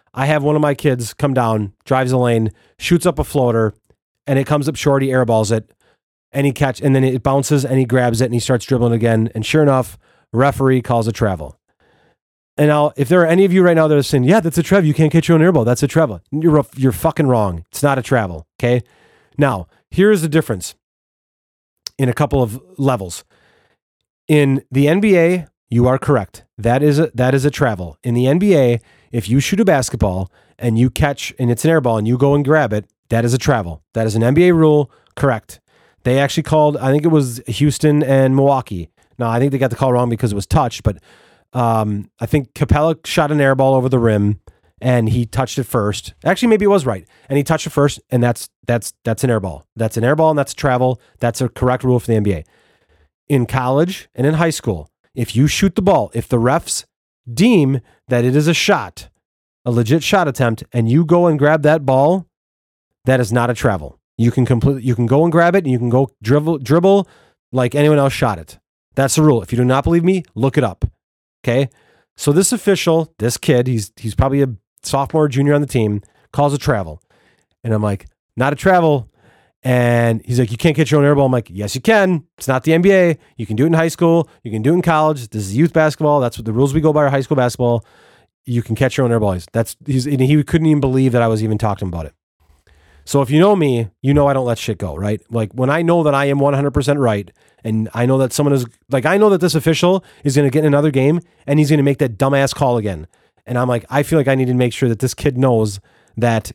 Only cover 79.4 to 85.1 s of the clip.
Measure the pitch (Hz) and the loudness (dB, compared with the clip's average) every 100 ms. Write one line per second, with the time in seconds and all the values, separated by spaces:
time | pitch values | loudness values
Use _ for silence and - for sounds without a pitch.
79.4 | _ _ 127 123 120 120 117 113 - 123 | _ _ -2 0 2 2 2 -2 -2 -2
80.4 | 117 117 170 151 151 151 143 143 135 127 | -2 0 -2 0 0 2 2 2 2 0
81.4 | - 92 104 127 - 220 190 170 - - | -4 -8 -8 -4 0 2 2 0 -6 -12
82.4 | - 131 156 160 190 190 175 151 _ - | -4 -4 0 2 4 4 2 0 _ -12
83.4 | 107 107 156 160 165 - 170 165 - _ | -6 0 2 2 0 0 2 2 0 _
84.4 | 113 107 120 175 165 156 156 | -8 -4 0 0 0 2 0